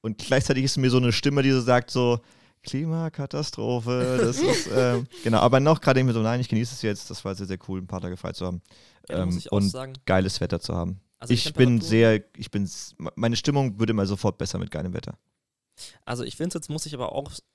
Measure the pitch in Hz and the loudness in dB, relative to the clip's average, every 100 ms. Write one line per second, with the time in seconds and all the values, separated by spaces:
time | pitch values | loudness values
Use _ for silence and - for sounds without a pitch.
0 | 113 104 - 131 - 131 135 - 131 123 | -6 -6 0 0 2 2 2 2 4 4
1 | 123 110 143 139 135 131 120 123 - 127 | 4 2 2 2 4 4 4 2 2 0
2 | 123 117 _ _ _ _ - 135 160 165 | 2 2 _ _ _ _ -8 -6 -4 -4
3 | 160 - 139 143 147 - 113 123 117 127 | -4 -6 -8 -6 -8 -6 -2 -2 0 0
4 | 123 127 117 123 - - - 123 123 120 | 0 2 0 2 0 0 0 2 2 0
5 | 127 - 117 110 123 131 143 160 - 131 | -4 -6 2 4 6 6 4 4 4 4
6 | 131 113 110 123 120 110 120 131 110 101 | 4 2 0 0 0 0 -2 -2 -4 -4
7 | - - 101 95 98 95 - 95 90 92 | -8 -10 -8 -8 -6 -8 -6 -8 -6 -8
8 | 87 90 87 87 90 87 _ - _ _ | -8 -8 -8 -6 -6 -6 _ -20 _ _
9 | - 90 90 87 - 101 98 131 135 135 | -8 -4 -2 -2 0 2 2 -2 -10 -10
10 | - 95 92 - 87 85 - 87 87 95 | 2 2 2 -2 -4 -4 -4 -4 -4 -8
11 | _ _ 123 120 151 151 123 117 87 110 | _ _ 0 0 0 4 4 4 4 6
12 | 113 110 - - 107 104 98 - - _ | 6 4 -2 -16 -8 -6 -6 -8 -16 _
13 | 80 - 117 127 - 143 131 101 113 110 | -12 -4 -2 0 0 0 0 0 0 2
14 | 98 101 104 - - 92 87 80 90 87 | 0 0 -2 -2 -6 -6 -6 -6 -6 -8
15 | - - _ _ _ _ _ _ - _ | -10 -16 _ _ _ _ _ _ -20 _
16 | - 123 123 - 170 170 - 151 151 143 | -10 -8 -8 -6 -6 -6 -8 -8 -6 -8
17 | 113 - 143 - _ | -6 -6 -8 -16 _